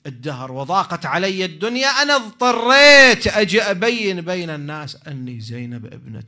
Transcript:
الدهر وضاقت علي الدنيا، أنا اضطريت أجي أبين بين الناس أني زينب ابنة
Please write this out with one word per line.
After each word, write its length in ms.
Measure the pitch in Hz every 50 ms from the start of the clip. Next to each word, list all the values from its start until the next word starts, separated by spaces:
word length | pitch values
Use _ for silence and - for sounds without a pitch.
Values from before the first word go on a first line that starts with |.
| _
الدهر 460 | 147 127 117 123 151 135 123 131 131 127
وضاقت 540 | 135 135 139 180 196 170 - 175 - -
علي 380 | 175 143 170 190 196 190 185 185
الدنيا، 440 | 175 156 156 190 226 240 254 269 277
أنا 280 | 254 269 294 285 285
اضطريت 1120 | 269 226 208 - _ 247 247 240 233 233 240 262 277 285 285 285 277 262 254 220 - -
أجي 360 | 208 165 208 214 170 180 220 202
أبين 580 | 202 202 175 214 240 240 233 214 196 185 175
بين 300 | 165 175 180 185 175 165
الناس 460 | 156 147 143 147 151 156 147 139 -
أني 440 | - _ 156 143 131 127 123 123 113
زينب 460 | 107 113 117 120 123 120 120 117 117
ابنة 380 | - - 123 127 120 110 113 110